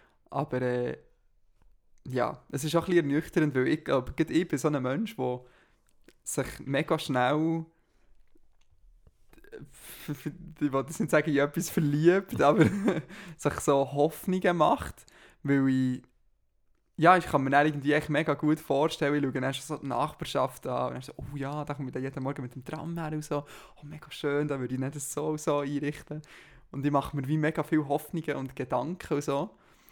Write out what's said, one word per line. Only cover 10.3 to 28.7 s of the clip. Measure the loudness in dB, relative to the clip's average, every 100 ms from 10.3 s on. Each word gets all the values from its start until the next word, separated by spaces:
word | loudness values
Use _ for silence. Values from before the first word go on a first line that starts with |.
| -10 -16 -2
ich | 0
will | 2 -2
jetzt | -4
nicht | 2
sagen, | 2 4
in | 2
etwas | 2 0 -2
verliebt, | 0 2 6 6 6 2 2
<laughs> |
aber | 4 6 6 4 0 0 -4 -16 -18 -4
sich | -4 -2
so | 2 2 2
Hoffnungen | 2 2 2 -2 0 2 4
macht, | 4 4 -2 -12 -20 -20 -20 _
weil | 0 4 4
ich | 4 2 -2 -8 _ _ _ _ _ _ _ _ 2
Ja, | 6 6
ich | 6
kann | 0
mir | 4
dann | 4 4
irgendwie | 0 2 2
echt | 2
mega | 0 0 0
gut | 2 0
vorstellen, | 2 2 2 0 0 2
ich |
schaue | 0 -2
dann | -4 -4
schon | -8
so | -8
die | -4
Nachbarschaft | -2 -2 -4 -6 -2 -2 -2 -6
an | -2 -2
und | -6
dann |
so, | -12 -12
«Oh | -10 -8
ja, | -6 -6 -6
da | -6
komme | -6
ich | -6
dann |
jeden | -6 -6
Morgen | -6 -6
mit | -8 -10
dem | -10
Tram | -8 -6 -6
her | -6
und | -6 -4
so. | -4 -4 -16 -20 -20
Oh, | -16
mega | -16 -16
schön, | -6 -2 0 0
da | -2
würde | -4 -2
ich |
dann | -4
das | -4 -8
so | -4 -4
und | -2
so | 0 0
einrichten.» | 0 -2 -4 -6 -10 -12 -12 -20 -20 -20 -12
Und | -2 2
ich |
mache | 2 0 -4
mir | 0
wie | 2
mega | 2 0
viele | 0 0 2
Hoffnungen | -2 -2 -6 -4 -4
und | -6 -6
Gedanken | -2